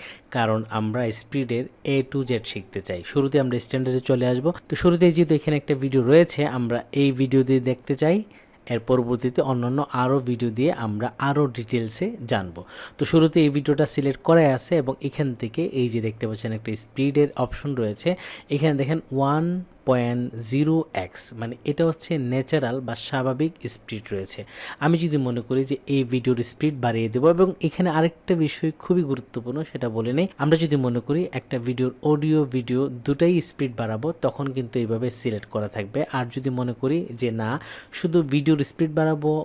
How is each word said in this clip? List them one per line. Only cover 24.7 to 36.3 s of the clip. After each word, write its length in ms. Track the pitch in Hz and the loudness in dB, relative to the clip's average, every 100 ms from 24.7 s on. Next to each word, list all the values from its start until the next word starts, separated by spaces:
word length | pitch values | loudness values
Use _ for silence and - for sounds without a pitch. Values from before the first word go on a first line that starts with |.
| - | -2
আমি 120 | 151 165 | 2 2
যদি 180 | 170 147 | 2 0
মনে 240 | 127 120 107 | 0 -4 -2
করি 160 | 131 | -2
যে 120 | 131 139 - | -2 -4 -2
এই 160 | 139 | 0
ভিডিওর 340 | 120 127 123 120 | 0 0 0 0
স্পিড 320 | 120 - 151 135 | -2 -2 -2 0
বাড়িয়ে 240 | 113 113 113 | -2 0 0
দেবো, 180 | 123 156 170 | 2 4 6
এবং 120 | 190 - 160 | 4 2 -2
এখানে 200 | - 180 | 0 0
আরেকটা 440 | 156 165 - - | 4 2 0 -2
বিষয় 360 | 175 151 - 160 - | 0 0 0 -4 -4
খুবই 240 | - 180 | 0 0
গুরুত্বপূর্ণ 560 | 147 123 - 123 123 143 156 | 0 -2 -6 -10 -6 -6 -6
সেটা 180 | 135 123 | -6 -4
বলে 240 | 113 113 | -2 0
নেই, 140 | 139 185 - | 0 0 0
আমরা 180 | 143 160 | 2 4
যদি 200 | 165 143 | 4 2
মনে 240 | 127 120 | 2 0
করি 200 | - 151 180 | -2 -2 -2
একটা 240 | 127 - 127 | -6 -6 -6
ভিডিওর 340 | 120 123 127 - | -4 0 -2 0
অডিও 420 | 151 151 156 156 | 0 2 4 2
ভিডিও 360 | 135 127 117 127 135 | 2 -2 -2 0 -2
দুটাই 520 | 123 127 143 170 175 | -4 -2 2 4 2
স্পিড 320 | - - 135 113 | 0 -4 -4 -4
বাড়াবো, 320 | 110 110 151 - | -4 -2 -4 -2
তখন 220 | 131 - 139 131 | -2 -2 -4 -4
কিন্তু 180 | 117 123 | -4 -2
এইভাবে 320 | 113 113 123 | -2 -2 -4
সিলেক্ট 380 | 117 123 104 - | -4 -4 -4 -4
করা 140 | 110 104 | -6 -4
থাকবে। 320 | 110 104 131 156 | -6 -6 -4 -4
আর 120 | 131 120 | -4 -4